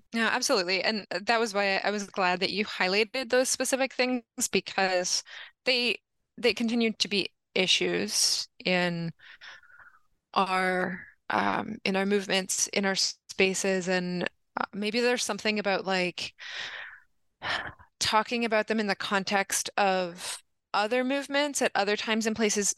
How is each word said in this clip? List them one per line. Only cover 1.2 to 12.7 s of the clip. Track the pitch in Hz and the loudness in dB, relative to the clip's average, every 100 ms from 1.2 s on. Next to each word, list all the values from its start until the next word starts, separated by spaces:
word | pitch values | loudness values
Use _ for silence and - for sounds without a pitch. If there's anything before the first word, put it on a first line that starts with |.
| 208 226 | 2 2
was | 226 | 2
why | 196 202 190 | 2 2 2
I | - | 0
was | 208 196 | -2 -4
glad | - 185 180 | -2 0 2
that | 185 | 0
you | 190 214 | -2 -2
highlighted | - 185 202 220 262 240 | 0 2 2 0 -2 0
those | 247 262 | 2 2
specific | - 262 254 262 | 0 0 0 0
things, | - 254 254 - - - | 0 0 0 -4 -6 0
because | 190 - - 190 185 185 - - - - _ - | 0 0 0 2 2 0 -2 -4 -14 -18 _ 0
they, | 254 240 - _ _ _ - | 0 0 -2 _ _ _ -2
they | 233 | 0
continue | 208 233 233 226 | 2 0 2 2
to | 214 - | 0 -2
be | 202 - _ _ - | 0 -2 _ _ 0
issues | 185 - 180 175 208 - - - - - | 2 2 2 0 0 2 2 0 -4 -6
in | 185 180 175 170 165 - - - - - - - - _ _ _ _ | 0 2 0 -2 -6 -8 -16 -20 -20 -20 -20 -20 -20 _ _ _ _
our, | - 185 185 185 185 185 185 - - - | -2 0 0 0 0 -2 -6 -14 -16 -4
um, | - 202 190 - 214 196 | 0 0 0 -4 -4 -2
in | 190 | 0
our | 196 | 0
movements, | 202 196 190 190 - | 0 0 -2 0 -2
in | - | -2